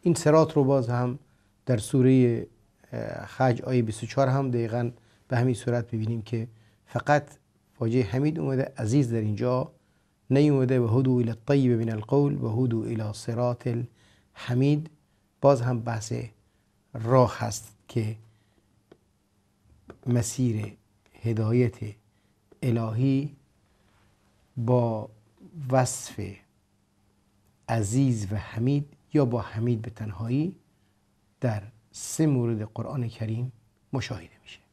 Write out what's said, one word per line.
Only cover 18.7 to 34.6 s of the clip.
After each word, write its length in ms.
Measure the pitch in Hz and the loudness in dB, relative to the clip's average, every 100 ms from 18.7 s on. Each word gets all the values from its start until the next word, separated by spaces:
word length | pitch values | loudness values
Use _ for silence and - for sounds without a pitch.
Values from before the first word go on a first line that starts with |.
| _ _ - _ _ _ _ _ _ _ _ _ - - | _ _ -20 _ _ _ _ _ _ _ _ _ -12 -2
مسیر 680 | 120 113 - 127 107 104 - _ _ _ _ | 0 0 -2 -2 -2 -6 -12 _ _ _ _
هدایت 560 | 117 110 110 120 120 - 107 - _ _ _ _ _ _ | -4 -2 2 2 2 -2 -14 -14 _ _ _ _ _ _
الهی 720 | 131 117 113 110 135 135 143 - _ _ _ _ _ _ _ _ _ _ _ - | -2 -2 -2 0 0 0 -2 -12 _ _ _ _ _ _ _ _ _ _ _ -6
با 520 | 113 123 117 110 - - _ _ - 170 135 | 2 2 2 -4 -8 -16 _ _ -20 -14 0
وصف 520 | 131 127 - - - 95 98 _ _ _ _ _ _ _ _ _ _ _ _ - | 2 2 -4 -12 -10 -12 -12 _ _ _ _ _ _ _ _ _ _ _ _ -2
عزیز 580 | 117 104 123 135 117 98 | -2 0 2 2 0 -2
و 40 | 107 | -6
حمید 580 | - 113 120 143 147 _ _ | -6 -4 0 0 -4 _ _
یا 120 | 156 131 | 0 2
با 160 | 117 | 0
حمید 400 | 104 107 117 117 | -6 -4 -2 -2
به 80 | 117 | -4
تنهایی 680 | - 110 90 113 131 165 190 _ _ _ _ _ _ _ _ | -12 -12 -8 -4 -2 -2 -6 _ _ _ _ _ _ _ _
در 220 | 123 107 101 - _ | -4 -4 -10 -20 _
سه 360 | - - - 160 | -16 -12 0 2
مورد 340 | 131 117 110 | 2 0 -2
قرآن 460 | 107 - 117 143 117 | -6 -8 -8 -6 -6
کریم 440 | - 110 113 127 - _ _ _ | -6 -6 -4 -6 -10 _ _ _
مشاهده 380 | 135 - 98 - _ | -6 -6 -10 -12 _
می‌شه. 160 | - - | -20 -20